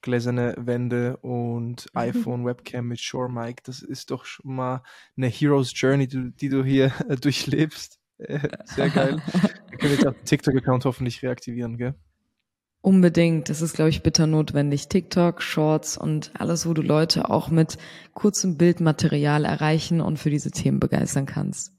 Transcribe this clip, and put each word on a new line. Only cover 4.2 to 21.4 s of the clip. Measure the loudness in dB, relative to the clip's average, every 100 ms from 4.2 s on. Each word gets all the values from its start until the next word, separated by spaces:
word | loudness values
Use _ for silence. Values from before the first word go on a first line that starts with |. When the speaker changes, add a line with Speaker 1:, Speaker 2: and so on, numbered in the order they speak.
| -10
Speaker 1:
schon | -16 -10 -6
mal | -4 -6 -10 -20 _ -4
eine | -2
Hero's | 2 4 4 2 0
Journey, | 2 2 2
die, | -2 -8
die | -6 -2
du | 0
hier, | 2 4 4 2 -4
äh, | 0
durchlebst. | 0 0 -2 0 0 -2 -18 _ _ _
Äh, | -8 -4 -4 -6 -10
sehr | -2 0
geil. | 2 0 -2 -2
Speaker 2:
<laughs> | 0 0 -2 -18
Speaker 1:
Wir | -2
können | 0
jetzt | 4 2
auch |
den | 0 0
TikTok-Account | 0 2 0 2 2 0
hoffentlich | -2 -6 -4
reaktivieren, | -6 -6 -8 -8 -8 -6
gell? | -8 -8 _ _ _ _ _ _ _ _
Speaker 2:
Unbedingt. | 4 8 8 6 4 2 -2
Das | -4
ist, | -4 2
glaub | 2
ich, | 2
bitter | 2 4 4
notwendig. | 2 2 0 0 0 0
TikTok, | -2 0 2 2 2
Shorts | -4 0 2 2 -2 -6
und | -2 -4 -4
alles, | -6 -2 -2 0
wo |
du | -2
Leute | 2 2 2 0 2
auch | 0 2
mit | 2 2 0 -16 -20 -20 0
kurzem | 0 2 -4 2
Bildmaterial | 2 4 2 2 0 2 2 2 0
erreichen | 0 0 0 0 0
und | 0 -2
für | 0
diese | -2 -2
Themen | -6 -4 0
begeistern | 0 0 0 -2 -4
kannst. | -6